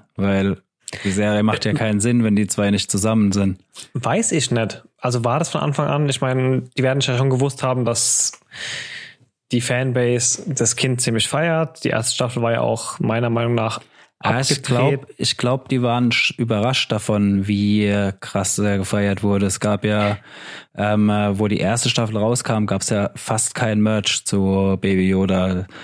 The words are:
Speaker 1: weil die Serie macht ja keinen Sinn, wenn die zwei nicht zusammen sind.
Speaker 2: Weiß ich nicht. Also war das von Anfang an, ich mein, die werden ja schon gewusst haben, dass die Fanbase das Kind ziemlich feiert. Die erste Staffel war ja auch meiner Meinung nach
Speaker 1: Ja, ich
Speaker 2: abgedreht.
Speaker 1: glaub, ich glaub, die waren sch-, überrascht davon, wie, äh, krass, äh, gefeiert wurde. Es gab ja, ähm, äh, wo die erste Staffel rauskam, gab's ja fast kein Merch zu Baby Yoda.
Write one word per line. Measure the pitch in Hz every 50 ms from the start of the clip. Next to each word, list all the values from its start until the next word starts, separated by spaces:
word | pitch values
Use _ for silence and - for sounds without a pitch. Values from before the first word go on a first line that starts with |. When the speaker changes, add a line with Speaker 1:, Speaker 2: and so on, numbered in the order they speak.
| - _ _
Speaker 1:
weil | - 95 98 98 98 95 98 95 - _ _ _ _ _ - - - -
die | 98
Serie | 95 98 104 104 104 104 104
macht | 110 104 - -
ja | 110 101
keinen | - 113 110 107 104
Sinn, | 101 120 120 120 117
wenn | 110 104
die | 101 104
zwei | 95 - - 104 101
nicht | 101 101 - -
zusammen | - 101 98 110 110 113 107 101 98
sind. | 101 98 95 92 - _ _ _ - - - -
Speaker 2:
Weiß | 131 120 120 127 196 233 - -
ich | 160 131 -
nicht. | 131 113 113 98 - - - _ _ _
Also | - 127 120 123 113
war | 120 120 151
das | 160 -
von | - 151
Anfang | 151 147 143 - 151 143
an, | 147 143 151 143
ich | 135 - -
mein, | 131 127 131 127 127 131 127 127 127 - -
die | 131
werden | 131 131 139
ja | 131 - 127 120
schon | 131 135
gewusst | 131 127 135 139 135 - -
haben, | 131 127 127 123
dass | 117 117 - - - - - - - - - _ _ - - - - - - - - - - - - - _ _ _ _ _ _ _ -
die | 123
Fanbase | 120 - 127 123 131 131 123 127 123 120 123 120 120 - - - - - 143
das | 131 120 110 -
Kind | - - 135 131 123
ziemlich | - - 113 110 - -
feiert. | - 139 160 170 160 160 160 160 - - -
Die | -
erste | 123 113 117 - -
Staffel | - 131 123 120 120 117
war | 117 117
ja | 117
auch | 120 117 113 110 - - - -
meiner | - 113 113 113 120 120
Meinung | 117 117 117 120 120
nach | 117 110 110 - - - - _ - - _ _ _ -
Speaker 1:
Ja, | - 110 123
ich | 139 - 151
Speaker 2:
abgedreht. | - - - 127 120 123 139 143 131
Speaker 1:
glaub, | 127 - - -
ich | - - -
glaub, | - - 123 127 135 - -
die | 135 127 120
waren | 120 120 123 123 120
sch-, | 113 - - - - -
überrascht | 120 113 113 104 104 123 131 - - -
davon, | 117 107 - - 107 104 104 101 98 98 98
wie, | 98 104 101 101 104 104 107 104
äh, | 101 101 101 101 98 95 -
krass, | - - - 101 98 - - -
äh, | 104 104 101 98
gefeiert | 95 - - 104 101 101 98 92 -
wurde. | 104 101 98 101
Es | 98 - -
gab | - 104 104 98 -
ja, | 107 104 104 104 104 104 101 - - - - - - - - - - _
ähm, | - 101 104 104 107 107 104
äh, | 104 104 104 104 101 95
wo | 110
die | 104 107 -
erste | - 92 113 120 - -
Staffel | - - 117 107 107
rauskam, | 107 104 110 120 117 - - 117 110 107
gab's | 101 98 98 - -
ja | 113 104 101 - -
fast | - - - 113 110 - - -
kein | - - 110 107 107 107
Merch | 107 110 107 101 - - - -
zu | - - 101 98 95 95 98 98 98 95 92
Baby | - 98 95 92 92 92
Yoda. | 95 95 95 92 92 92 92 95 92 90 92 - - -